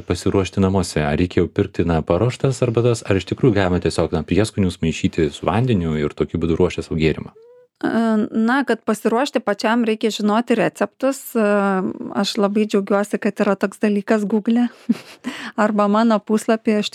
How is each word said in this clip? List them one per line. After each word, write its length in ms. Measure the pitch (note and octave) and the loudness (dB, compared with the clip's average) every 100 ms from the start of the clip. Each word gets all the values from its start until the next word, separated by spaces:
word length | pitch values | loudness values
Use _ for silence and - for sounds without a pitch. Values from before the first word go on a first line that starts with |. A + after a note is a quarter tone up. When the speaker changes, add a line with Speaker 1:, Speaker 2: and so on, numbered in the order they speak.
| - | -2
Speaker 1:
pasiruošti 560 | F2+ F#2+ G2 F#2 - | -4 0 0 0 0
namuose? 380 | F#2+ F#2+ F2 D#2+ | 2 2 0 -2
Ar 140 | D2 D2+ | 0 0
reikia 220 | F2+ - | 0 0
jau 80 | E2+ | 0
pirkti, 320 | - G2 - E2+ | 0 -2 -2 0
na, 120 | E2 D2+ | 0 0
paruoštas 560 | F2 A#2+ - C#3 C3 | 0 0 0 -2 0
arbatas, 400 | B2+ A#2 A#2+ A2+ | 0 2 0 0
ar 160 | - G2 | 0 -2
iš 80 | - | -2
tikrųjų 260 | - C#3 G2+ | 0 2 4
galima 240 | F#2 F2+ | 2 2
tiesiog, 300 | D#2+ - D#2+ E2 | 0 0 0 -2
na, 80 | |
prieskonius 560 | D2+ F2 G#2 - F#2 - | 0 0 0 0 -2 0
maišyti 440 | D#2+ - F#2+ - D2+ | -4 -2 -2 0 -2
su 140 | - D#2+ | -2 -2
vandeniu 500 | G2+ C3 G#2 E2 D2+ | 0 2 0 0 -2
ir 160 | D2 - | -2 -2
tokiu 240 | D2+ D#2+ | -4 -2
būdu 160 | E2 D#2+ | 0 2
ruošti 260 | F2 - - | 0 -2 -6
savo 140 | E2 | 0
gėrimą? 320 | D#2 D2 - - - - _ - | 0 0 -6 -18 -20 -20 _ -8
Speaker 2:
E, 40 | - A3+ A3+ G#3+ - | -4 0 0 0 0
na, 320 | A3+ A3+ C4+ | 0 0 0
kad 160 | B3 A#3 - | 0 -2 -2
pasiruošti 520 | G#3+ A3 A3+ C#4+ C4 | -2 0 0 0 -2
pačiam, 380 | G3+ G3 G#3+ A#3+ | -2 -2 0 0
reikia 240 | A3 A3 A3 | 0 0 -2
žinoti 460 | G3+ G#3 G#3+ B3 A3+ | -2 0 0 2 2
receptus. 600 | D#3+ - G3+ - C4 C4+ - A#3 | 0 0 -4 -2 -4 -4 -4 0
E, 80 | G#3 G#3 G3 F#3+ F#3 - - - | 2 2 2 0 -2 -6 -6 -4
aš 200 | G3+ - | -2 0
labai 240 | G3+ G#3 | 0 2
džiaugiuosi, 560 | G#3+ G3+ G3 G3+ G#3 A3 | 0 0 2 0 0 -2
kad 220 | G#3 - | -2 -2
yra 80 | G#3 G3 | 0 0
toks 220 | G3+ - | -2 -2
dalykas 420 | G#3+ G3+ - A3 | -2 0 0 0
Google 440 | G3+ G#3+ G#3+ A#3 A#3+ - - - - | 0 -2 0 0 0 -2 -4 -4 -6
<laughs> 520 | - - - A#3 - | -16 -14 -12 -8 -2
arba 200 | G#3+ G#3 G#3 | 0 2 2
mano 280 | G#3 A#3 G#3+ | 2 4 2
puslapyje. 640 | - G#3+ - A3 - G#3+ | 0 -2 0 0 0 0
Iš 100 | G3+ | -2